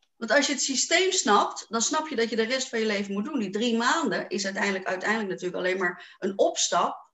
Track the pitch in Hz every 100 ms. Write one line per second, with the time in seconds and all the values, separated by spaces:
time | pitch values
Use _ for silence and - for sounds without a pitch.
0 | _ _ 226 285 285 277 - 254 - 339
1 | 370 - 226 202 - - - 226 226 311
2 | 311 233 226 226 226 262 - 233 220 196
3 | 196 202 226 294 190 208 240 226 240 330
4 | 262 180 - 202 196 208 202 190 185 185
5 | 208 226 196 180 180 180 180 190 180 180
6 | - - 202 196 339 - - 180 233 -
7 | -